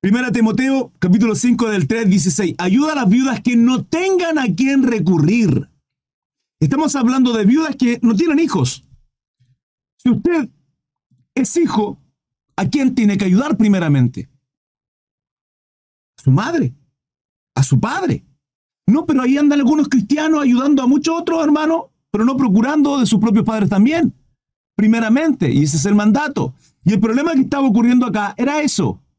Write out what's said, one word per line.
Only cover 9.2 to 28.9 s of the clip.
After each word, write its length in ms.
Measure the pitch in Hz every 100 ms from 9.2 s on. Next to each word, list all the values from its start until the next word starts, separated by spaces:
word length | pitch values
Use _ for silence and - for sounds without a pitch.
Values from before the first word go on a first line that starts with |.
| _ _ _ _ _ _ _ _
Si 120 | 247
usted 400 | 220 330 339 254 _ _ _ _ _ _ _ _
es 240 | - 262 349
hijo, 440 | 330 208 208 - _ _ _ _ _ -
¿a 140 | 190
quién 260 | 302 269 254
tiene 220 | 208 196
que 80 | 196
ayudar 320 | 185 285 226
primeramente? 720 | 220 196 165 139 120 - - _ _ _ _ _ _ _ _ _ _ _ _ _ _ _ _ _ _ _
A 60 |
su 80 | -
madre, 420 | 135 240 339 147 - _ _ _ _ _ _ _ -
a 80 |
su 160 | 139 127
padre. 460 | 220 320 359 - _ _ _ _ _ _ -
No, 160 | 262 -
pero 160 | 277
ahí 160 | 254 277
andan 220 | 294 285
algunos 280 | 262 302 294
cristianos 540 | 262 196 294 311 311
ayudando 400 | 277 240 277 277
a 60 | 254
muchos 260 | 285 330 330
otros 240 | 339 330
hermanos, 420 | 302 302 311 330 - _ _
pero 160 | 208 233
no 100 | 269
procurando 640 | 262 190 247 311 285 277
de 60 | 220
sus 140 | 220
propios 260 | 233 208 220
padres 240 | 220 202
también, 460 | 196 226 330 - - _ _ _ _ _ -
primeramente, 760 | 214 233 220 247 320 - 151
y 120 | 139
ese 140 | 147 151
es 80 | 135
el 80 |
mandato. 640 | 208 208 220 302 285 - - _ _
Y 100 | -
el 60 | 214
problema 340 | 220 233 320
que 80 | 302
estaba 260 | - 277 269
ocurriendo 400 | 214 240 247 247
acá 260 | 202 202 -
era 260 | 262 302
eso, 360 | 294 - 147